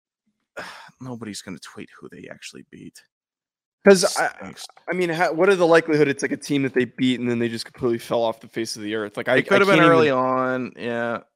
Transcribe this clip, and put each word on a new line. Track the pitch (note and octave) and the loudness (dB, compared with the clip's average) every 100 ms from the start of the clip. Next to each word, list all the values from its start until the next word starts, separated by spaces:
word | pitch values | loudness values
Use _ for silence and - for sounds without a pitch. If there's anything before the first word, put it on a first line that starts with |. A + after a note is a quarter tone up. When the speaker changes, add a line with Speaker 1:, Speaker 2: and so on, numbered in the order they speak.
| _ _ _ _ _ - | _ _ _ _ _ -16
Speaker 1:
<sighs> | - - - _ | -16 -16 -20 _
nobody's | C3 A#2 A2 G2 | -14 -12 -10 -12
gonna | - D#2+ | -12 -14
tweet | - - C#2+ - | -16 -18 -18 -18
who | C#2+ | -20
they | - - | -18 -18
actually | - - C2+ - | -18 -18 -18 -20
beat. | - E2+ - _ _ _ _ _ _ _ _ | -20 -20 -20 _ _ _ _ _ _ _ _
Speaker 2:
'Cause | G3+ F#3+ F#3+ - | 4 6 4 0
I, | D#3 - | -4 -6
Speaker 1:
Stinks. | - - - _ - | -16 -16 -20 _ -10
Speaker 2:
I | |
mean, | F3+ F3 | -4 -4
how, | D#3+ F3 | 0 -2
what | D#3+ F#3+ | 2 2
are | F#3+ | 4
the | E3+ | 6
likelihood | E3 E3 D3+ C#3+ | 6 4 2 2
it's, | C3+ | 0
like, | C3 | -4
a | C#3+ | -6
team | - C#3+ | -4 -2
that | C3+ | 0
they | B2+ | 0
beat | A#2+ - B2+ B2 | -2 0 -2 0
and | B2 | -2
then | A#2+ | -2
they | A#2 | -2
just | A2+ | -4
completely | - - B2+ A#2 | -12 -6 -4 -4
fell | - A#2 | -2 -2
off | A2+ A2 | 0 -4
the | A2+ | -10
face | - A2+ A#2 | -8 -8 -8
of | |
the | G#2 A2 | -6 -6
earth? | G#2 - | -6 -6
Like, | A#2 | 0
I, | C3 | 0
Speaker 1:
It | - | 2
could | G3 | 2
Speaker 2:
I | |
Speaker 1:
have | G3 | 4
been | F#3+ | 6
Speaker 2:
can't | E3+ | 6
even | E3 | 6
Speaker 1:
early | D3+ | 4
on. | C3 B2+ B2+ B2+ B2+ A#2+ - | 2 0 0 -2 -4 -6 -10
Yeah, | A2+ A#2 A#2 A2+ - | -8 -4 -4 -6 -10